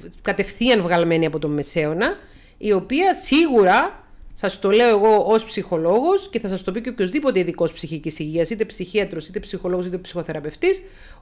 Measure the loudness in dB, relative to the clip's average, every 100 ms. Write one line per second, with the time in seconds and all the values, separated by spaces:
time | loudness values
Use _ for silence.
0 | -18 -10 -6 -2 -4 0 2 2 2 2
1 | 2 2 2 -2 -4 -2 -2 -2 -2 0
2 | -2 -4 -12 -20 -20 _ 0 0 0 0
3 | 2 0 2 4 4 6 6 6 2 -4
4 | -18 -20 -18 -6 -4 -2 2 4 6 6
5 | 6 4 4 2 2 -6 -4 -2 2 2
6 | 2 0 -2 -6 -4 -4 -4 -6 -8 -4
7 | -2 0 0 0 0 0 -2 -2 -8 -8
8 | -8 -8 -4 -2 -2 -2 -6 -6 -4 -2
9 | -2 -6 -8 -10 -8 -8 -4 -4 -4 -8
10 | -8 -10 -8 -8 -10 -2 0 0 -4 -20
11 | -20 -10